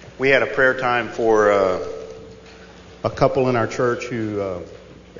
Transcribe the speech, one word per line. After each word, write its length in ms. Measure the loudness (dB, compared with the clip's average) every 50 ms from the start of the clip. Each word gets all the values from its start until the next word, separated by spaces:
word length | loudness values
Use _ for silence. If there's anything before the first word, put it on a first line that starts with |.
| -20 -20 -10 -2
we 120 | 2 4
had 120 | 4 4 2
a 40 |
prayer 280 | 0 0 2 2 2 2
time 340 | 2 -2 -2 -2 -2 -2 -6
for, 440 | -6 -2 2 4 4 6 6 4 4
uh, 340 | 4 2 2 0 -2 -6 -8 -10 -12 -12 -14 -16 -18 -18 -20 -20 -20 -20 -20 -20 -20 -20 -20 -20 -20 -20 -20 -20 -8 -6
a 60 | -6
couple 380 | -2 2 0 2 2 2 0 2
in 80 | 2
our 100 | 0 0
church 400 | -2 -2 -2 0 0 0 -2 -6
who, 340 | -8 -6 -6 -6 -4 -4 -4
uh, 200 | -4 -4 -6 -8 -10 -14 -18 -20 -20 -20 -20 -20 -20 -20 -18 -12